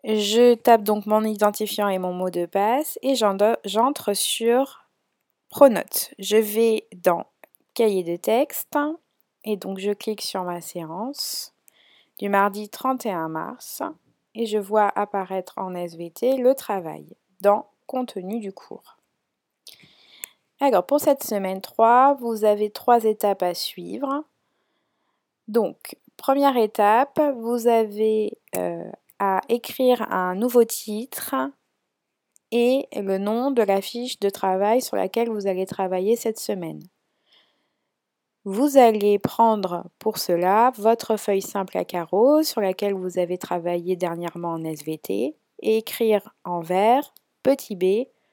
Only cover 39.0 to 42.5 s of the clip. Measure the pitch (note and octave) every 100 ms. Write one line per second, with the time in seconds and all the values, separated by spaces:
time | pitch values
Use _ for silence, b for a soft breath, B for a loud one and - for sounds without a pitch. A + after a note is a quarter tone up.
39 | G#3 G3+ - - A3+ A3 F#3 F3 F3 _
40 | A3 G#3 - E3+ F3+ G#3 A#3+ A#3+ G#3 A3+
41 | - G#3+ - G3 G3 G3+ F#3 F#3 F3 F3+
42 | E3 F#3 B3 D4+ D#4